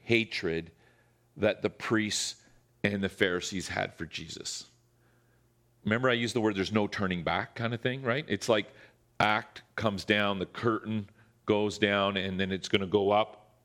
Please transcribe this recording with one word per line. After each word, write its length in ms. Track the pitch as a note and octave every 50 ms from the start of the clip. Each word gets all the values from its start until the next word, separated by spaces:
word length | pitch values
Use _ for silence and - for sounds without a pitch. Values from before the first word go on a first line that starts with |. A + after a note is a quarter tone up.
hatred 680 | _ - A#2 A#2 A2+ G#2+ - - - F2 D#2+ E2 E2 E2 - _ _ _ _ _ _ _ _ _ _ _ _
that 260 | - G2 G#2+ G2+ - -
the 80 | G#2
priests 680 | - - - - A#2 A2 G#2+ G#2 G2 - - - - - _ _ _ _ _ _ _ _ _
and 180 | G#2 G2+ G2+ G2
the 60 | F#2+
Pharisees 600 | - - G#2+ F#2 F2+ F2+ F2 - - F#2+ E2 -
had 260 | - G2 G2 - -
for 120 | - E2+
Jesus. 600 | D#2 - - E2 E2 - - - - - - - - _ _ _ _ _ _ _ _ _ _ _ _ _ _ _ _ _ _ _ _ _ _ _
Remember, 260 | - G#2+ A#2 C3 C3
I 40 | A#2+
used 200 | A#2 A#2 A2+ G2+
the 60 | B2
word 140 | A2 A2 G#2
"there's 180 | F#2+ F#2+ F2 A2
no 140 | A2 G#2
turning 380 | G2+ - - G#2 F#2 F#2 F2 E2
back" 300 | D#2+ E2 F#2 G#2 - -
kind 200 | - A#2 A2+ A#2+
of 60 | A2+
thing, 220 | - C3 B2 C3+ C3+
right? 220 | B2 A2+ C#3 D#3 -
It's 200 | - G2+ - -
like 240 | A2+ G#2+ G2 - - - - - _ _ _ _ _ _
act 440 | G2 G#2+ G#2+ A2 A#2 - - - - _ _
comes 300 | - G#2 A2 G2+ F#2+ -
down, 340 | - G#2+ G#2 G#2 G2+ G2+ F#2+
the 80 | F#2
curtain 640 | - - - - A#2+ A2+ G#2+ - G#2+ A2 A2 G#2 G2 _ _ - _ _ _ _
goes 340 | - A2 G#2 G#2 G#2 G2 -
down, 380 | G#2+ G2+ G2+ G2+ G2 G2 G2+
and 220 | G2 F#2 F#2+ F#2+ F#2
then 140 | G2 F#2+ F#2+
it's 160 | F#2 - -
gonna 180 | - G#2 G2
go 240 | F#2 E2 G#2 G2 G2
up. 460 | G#2 G#2 A2 - - - - _ _ _ _